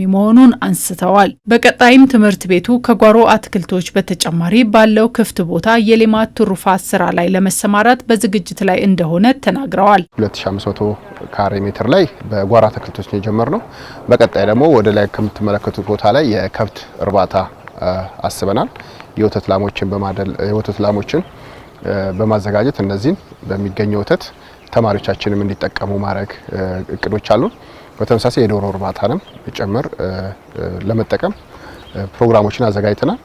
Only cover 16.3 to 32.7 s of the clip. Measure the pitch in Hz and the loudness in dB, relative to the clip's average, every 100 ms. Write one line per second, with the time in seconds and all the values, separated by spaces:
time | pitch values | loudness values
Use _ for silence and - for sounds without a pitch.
16.3 | 101 92 - 107 - - - - 98 92 | -2 -4 -4 -6 -6 -18 -8 -2 0 0
17.3 | 98 92 - - - 92 95 - - 80 | -2 -4 -10 -20 -8 -6 -4 -8 -8 -8
18.3 | - 98 104 220 - - - - - 107 | -6 -4 -2 -4 -8 -20 -20 -12 -2 0
19.3 | 101 - 95 101 - 98 101 98 95 98 | 0 -2 -2 -2 -4 -6 -4 -6 -6 -6
20.3 | - 98 107 107 101 - 101 - 151 185 | -6 -4 -4 -4 -4 -2 -2 -2 -4 -6
21.3 | - - - - - - 101 95 92 107 | -12 -20 -20 -20 -12 -6 -4 -4 -2 0
22.3 | 107 98 104 120 - 98 98 120 196 - | 0 0 -2 -2 -2 -4 -2 -2 -4 -6
23.3 | - - 98 101 95 104 104 - 180 - | -16 -10 -6 -6 -4 -4 -2 -2 -4 -4
24.3 | - - - - - 110 101 - 101 - | -20 -20 -20 -6 -2 0 -2 -4 -4 -2
25.3 | 101 101 98 101 - 101 101 101 98 98 | -2 -4 -4 -6 -6 -6 -4 -4 -6 -8
26.3 | - - 95 92 92 92 - - 104 - | -12 -12 -8 -6 -6 -8 -8 -6 -6 0
27.3 | 107 185 - - - - - 107 113 123 | 0 0 -6 -20 -20 -18 -8 -2 0 0
28.3 | 120 113 104 98 92 98 95 101 160 - | 0 0 0 -4 -6 -8 -4 -4 -4 -8
29.3 | - - - 101 98 - - 92 92 95 | -20 -14 -8 -6 -4 -6 -8 -8 -6 -10
30.3 | 98 - - 90 92 98 113 107 - 180 | -12 -18 -10 -10 -8 -4 -2 -2 -2 -4
31.3 | - - - - - - - 95 - 120 | -8 -16 -20 -20 -20 -16 -10 -8 0 2
32.3 | 113 104 - 120 | 2 0 0 -2